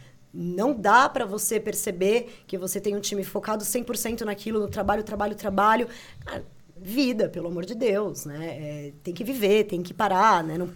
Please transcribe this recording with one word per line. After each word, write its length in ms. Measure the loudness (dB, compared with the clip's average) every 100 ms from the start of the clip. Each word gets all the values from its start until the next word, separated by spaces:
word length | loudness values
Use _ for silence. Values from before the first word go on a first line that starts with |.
| -20 -20 -16
Não 400 | -8 -6 0 0
dá 340 | 2 6 8 6
pra 160 | 2
você 340 | -2 -2 -2 -2
perceber 840 | -2 -4 -4 2 4 4 0 -14 -10
que 120 | -6
você 220 | -4 -2
tem 140 | -2 -2
um 40 |
time 240 | -2 -4
focado 400 | -4 -4 -2 -4
cem 180 | -2 -4
por 140 | -2 -4
cento 280 | -4 -4
naquilo, 360 | -4 -4 -2 -2
no 80 | -2
trabalho, 340 | -2 0 0
trabalho, 320 | 0 -2 -2
trabalho. 540 | -2 -2 4 6 6 2 -6 -18 -16
Cara, 200 | -10 -10 -12 -18 -20 -16
vida, 520 | -4 2 2 2 0
pelo 200 | -2 -4
amor 160 | -4 -6
de 80 |
Deus, 500 | -2 2 2 0 -6 -10
né? 200 | -8 -8 -8 -8 -10 -12
É, 40 | -10
tem 100 | -10
que 100 | -6
viver, 400 | -4 0 4 4
tem 180 | 2 -2
que 100 | -4
parar, 500 | -2 2 4 6 6
né? 120 | 2 -4
Não, 100 | -6